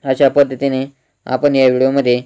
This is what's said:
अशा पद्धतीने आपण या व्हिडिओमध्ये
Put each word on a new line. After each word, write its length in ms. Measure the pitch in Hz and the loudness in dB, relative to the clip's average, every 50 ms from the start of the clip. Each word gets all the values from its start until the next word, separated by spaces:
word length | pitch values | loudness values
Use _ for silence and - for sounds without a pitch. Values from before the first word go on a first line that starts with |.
| _ | _
अशा 240 | 139 135 123 143 135 | -4 0 2 2 2
पद्धतीने 640 | 135 147 143 131 135 120 143 139 135 131 135 139 _ _ _ _ _ _ _ | 4 2 2 2 0 -6 -4 -4 -2 -4 -6 -8 _ _ _ _ _ _ _
आपण 300 | - 127 - - 147 139 | -6 -6 -2 -2 0 2
या 100 | 135 135 | 2 2
व्हिडिओमध्ये 560 | 131 127 127 131 135 135 139 131 123 123 123 127 | 2 2 2 0 0 0 0 0 0 -2 -2 -4